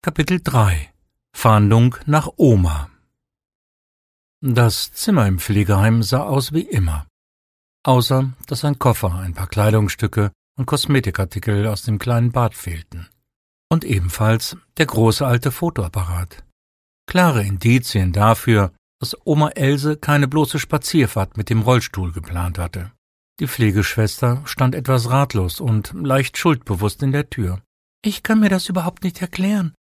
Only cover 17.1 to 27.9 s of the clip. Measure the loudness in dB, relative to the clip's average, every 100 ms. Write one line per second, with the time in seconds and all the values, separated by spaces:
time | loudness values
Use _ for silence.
17.1 | 2 4 2 -2 0 2 2 2 0 0
18.1 | 2 2 2 2 2 2 _ _ _ -14
19.1 | -8 0 2 2 2 0 2 -2 -4 0
20.1 | 2 2 0 0 -2 -4 -4 0 2 2
21.1 | 0 -4 -6 -2 0 2 2 0 -6 -6
22.1 | -8 -8 -6 -4 -4 -8 -8 -14 _ _
23.1 | _ _ -8 -8 0 2 2 0 0 -2
24.1 | 0 -2 -2 -6 -2 0 0 0 0 2
25.1 | 0 0 0 -2 -4 -2 -2 -2 -8 0
26.1 | 0 0 -2 -2 -2 -2 -2 -2 -2 -2
27.1 | -2 -4 -6 -4 -4 _ _ _